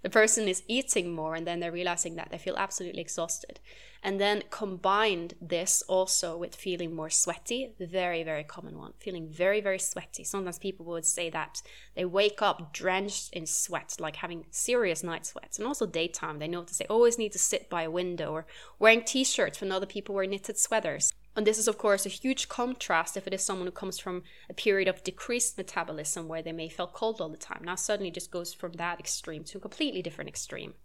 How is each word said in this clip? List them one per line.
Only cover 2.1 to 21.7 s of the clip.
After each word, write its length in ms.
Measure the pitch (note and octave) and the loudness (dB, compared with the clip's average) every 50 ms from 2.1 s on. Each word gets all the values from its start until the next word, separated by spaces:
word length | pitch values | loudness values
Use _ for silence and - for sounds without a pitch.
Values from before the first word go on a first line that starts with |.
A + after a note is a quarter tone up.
| E3 | -4
that 160 | E3+ - - | -8 -8 -8
they 80 | - E3 | -10 -6
feel 160 | - F#3+ - | -4 -4 -2
absolutely 440 | - G3 F#3+ - - F#3 F3 - - | -2 -2 -2 -4 -6 -6 -6 -6 -8
exhausted. 580 | - - - - E3 E3 - - - - - - - - - - - - - - - | -8 -6 -4 -4 -2 -2 -4 -6 -6 -14 -16 -18 -18 -20 -20 -20 -20 -20 -20 -6 -4
And 140 | - G3 G3 | -2 0 2
then 240 | G3+ G3+ G#3 G#3 - - | 4 4 2 2 -2 -6
combined 880 | - - A3 G3 F#3 E3+ - F#3+ G3 G#3 A3 G#3+ G3 E3+ E3+ F3 - - | -6 -6 -4 -6 -6 0 2 4 6 6 4 4 2 0 -4 -8 -10 -12
this 420 | F3 D#3+ F3 E3+ F3+ F#3+ - - - | -4 -2 -2 0 2 2 2 2 2
also 520 | - F#3+ F#3 F#3 F#3 - - - E3+ D#3+ | 4 4 4 4 4 2 0 0 0 -4
with 200 | E3+ F3 - - | -4 -6 -8 -8
feeling 380 | - - G3 F3 F3 F3 E3 E3 | -8 -4 -4 -2 -2 -4 -4 -4
more 160 | D#3+ D#3 D#3+ | -6 -4 0
sweaty, 640 | - - - F3 E3 - - - A#3+ B3+ C4 A#3+ - - | 2 2 2 2 0 -4 -4 -4 -2 -2 -2 -6 -6 -10
very, 420 | F#3 E3 F3 F#3 F3+ F3 F3 E3 E3 | -10 -2 0 0 0 2 0 -2 -2
very 200 | D#3+ D#3 D3 D3+ | -2 -2 -2 -4
common 340 | D3+ - - - - - | -6 -12 -12 -12 -12 -12
one, 160 | - - - - - | -12 -14 -14 -16 -10
feeling 300 | - G#3 F3+ E3+ D#3+ D#3+ | -8 -8 -6 -6 -8 -10
very, 320 | D#3 E3 F3 F#3+ G3+ G#3+ | 0 4 4 6 6 4
very 180 | G3+ G3+ F#3+ F#3+ | 2 0 0 0
sweaty. 460 | - - - - - - - - - | 0 -2 -4 -4 -8 -8 -14 -8 -8
Sometimes 340 | - - G3 F#3+ F3+ E3+ - | -4 -4 -2 -4 -4 -6 -4
people 260 | - F#3+ F#3 - E3+ | -6 -6 -6 -6 -8
would 180 | E3+ E3+ E3 D#3 | -6 -6 -2 0
say 240 | - - - F3 E3 | 0 0 0 -2 -4
that 320 | - D#3+ D3 - - - - - - - - - - | -2 -4 -6 -4 -8 -12 -12 -12 -20 -20 -20 -10 -4
they 80 | - F3+ | -2 -2
wake 380 | F3+ E3+ G3 G#3 G#3 G#3 - | 2 4 6 4 4 4 4
up 320 | A3 G3+ - - E3+ D3 - | 4 4 4 2 -4 -12 -10
drenched 580 | - - F#3 F#3 F#3+ G3+ G3+ F#3+ - - - - | -2 0 2 2 2 0 -2 -4 -6 -8 -6 -8
in 120 | F3+ D#3+ | -8 -4
sweat, 500 | D#3 - - - - F3 D#3+ - - - - | -2 -2 -2 0 0 -2 -6 -4 -6 -8 -6
like 180 | D#3+ D#3 D#3 | -6 -6 -6
having 280 | - - E3+ F3 E3 E3 - | -6 -8 -8 -8 -10 -12 -8
serious 520 | - - - - B3 B3 A3+ F#3 E3 - - | -4 -4 2 4 4 4 4 4 2 0 -2
night 220 | E3+ E3 - - | -4 -6 -6 -6
sweats. 320 | - - - - - - | -10 -10 -10 -10 -8 -6
And 80 | - G#3 | -4 -2
also 200 | B3+ D4 - A#3+ | -2 0 0 -2
daytime, 540 | F3+ - E3 E3 E3+ E3+ - - D#3+ D3+ D3 | 0 2 0 -2 0 -2 -6 -6 -6 -6 -6
they 100 | D3+ E3 | -4 -4
notice 300 | F3 F3 F3 - - - | -4 -4 -6 -6 -6 -6
they 60 | - | -2
always 300 | - G#3+ A3+ A#3+ A#3 A#3 | 2 6 8 8 8 6
need 140 | A#3 A3 G#3 | 4 -2 -2
to 80 | - - | 0 0
sit 300 | - - - F#3 - - | 2 2 2 0 -2 -2
by 140 | F3+ E3+ D#3+ | -2 -2 -2
a 80 | D#3+ | 0
window 420 | D#3+ F3+ F3+ F3+ F3 E3 D#3 D3 D#3 | 0 0 0 0 -2 -2 -4 -4 -4
or 120 | D#3+ D#3+ - - - - - - | -6 -8 -10 -18 -18 -18 -20 -2
wearing 280 | - G#3 A3 A3+ A#3 A#3 | 10 10 10 10 10 6
t-shirts 560 | - - C4 C4 - - - G3 - - - | 2 2 2 2 4 4 4 2 2 0 -4
when 100 | G3+ F#3+ | -4 -2
other 140 | F#3+ F#3+ G3 | 0 0 -2
people 300 | G3 - G3+ G3 - G3 | -2 -6 -8 -6 -2 -2
wear 120 | G3 F#3+ | 0 0
knitted 300 | F#3+ G3+ G3 - - G#3 | 0 -2 -4 -6 -6 0
sweaters. 560 | - - - A3+ F#3+ F#3 E3 C#3+ - - - - - - - - | 0 2 4 2 0 2 0 -2 2 0 0 0 -2 -20 -6 -2
And 120 | A3 G#3+ | 4 6
this 100 | G#3 A3 | 6 6
is, 120 | A3+ G#3+ | 6 4
of 80 | A#3 | 2